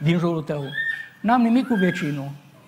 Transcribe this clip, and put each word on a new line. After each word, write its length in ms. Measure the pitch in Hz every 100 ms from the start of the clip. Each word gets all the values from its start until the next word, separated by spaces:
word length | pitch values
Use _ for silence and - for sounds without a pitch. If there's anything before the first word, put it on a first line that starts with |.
din 160 | 151 170
jurul 240 | 170 160
tău. 220 | 151 147 135 - - - - -
N-am 220 | 208 247
nimic 260 | 226 247 -
cu 80 | 214
vecinul. 540 | 180 - 147 147 139 - - -